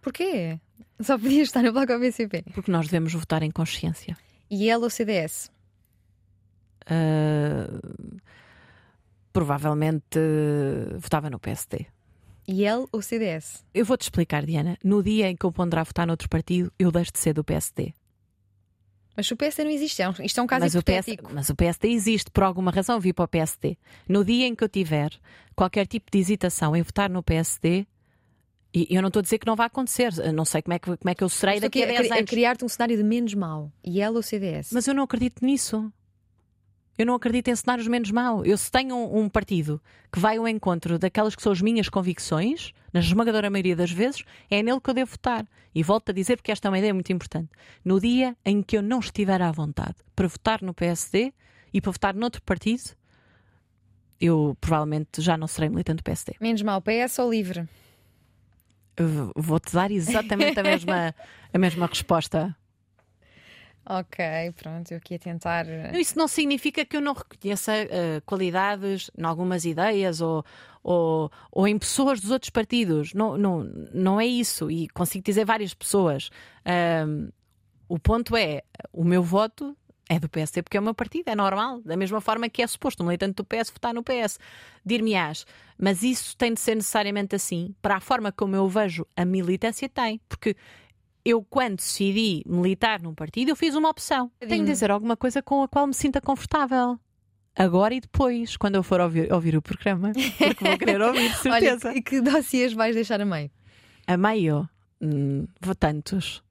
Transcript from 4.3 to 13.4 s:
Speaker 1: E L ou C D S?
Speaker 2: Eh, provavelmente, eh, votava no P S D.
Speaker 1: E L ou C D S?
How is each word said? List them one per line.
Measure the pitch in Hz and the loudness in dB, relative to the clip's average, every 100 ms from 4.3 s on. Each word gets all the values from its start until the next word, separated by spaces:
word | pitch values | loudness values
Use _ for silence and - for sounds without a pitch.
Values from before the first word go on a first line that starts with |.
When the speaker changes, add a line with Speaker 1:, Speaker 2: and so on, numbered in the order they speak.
| _ _ | _ _
Speaker 1:
E | 202 214 | -2 2
L | 233 | 2
ou | 233 | 0
C | - 214 | -2 -2
D | |
S? | 202 160 - - _ _ _ _ _ _ _ _ _ _ _ _ _ | 0 -2 -8 -14 _ _ _ _ _ _ _ _ _ _ _ _ _
Speaker 2:
Eh, | - 165 160 156 151 151 147 143 - - - - - - _ - - - - - _ _ _ _ _ | -4 0 2 2 2 2 0 -2 -6 -10 -12 -14 -14 -18 _ -20 -20 -20 -20 -20 _ _ _ _ _
provavelmente, | - 151 143 151 151 156 156 - 160 | -2 0 0 0 0 0 0 -2 0
eh, | 160 151 151 147 139 139 - 180 | 2 2 2 0 0 -2 -6 -8
votava | - 156 151 | -2 -2 -2
no | 123 | -8
P | - | -8
S | - - | -8 -8
D. | - - _ _ _ _ - - | -10 -10 _ _ _ _ -20 -8
Speaker 1:
E | 190 202 | 0 0
L | 226 262 | 0 -2
ou | 226 | -6
C | 202 233 | -4 -2
D | |
S? | 214 160 | -2 -4